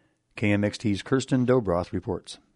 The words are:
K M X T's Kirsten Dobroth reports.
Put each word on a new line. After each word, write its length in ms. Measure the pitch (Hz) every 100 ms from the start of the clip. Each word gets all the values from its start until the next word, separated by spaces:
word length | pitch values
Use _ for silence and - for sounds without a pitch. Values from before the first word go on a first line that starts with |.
| _ _ _ -
K 160 | 104
M 140 | 101 104
X 120 | -
T's 240 | 110 98
Kirsten 440 | - 135 - 131 123
Dobroth 480 | 127 95 87 90
reports. 460 | - - 87 - - _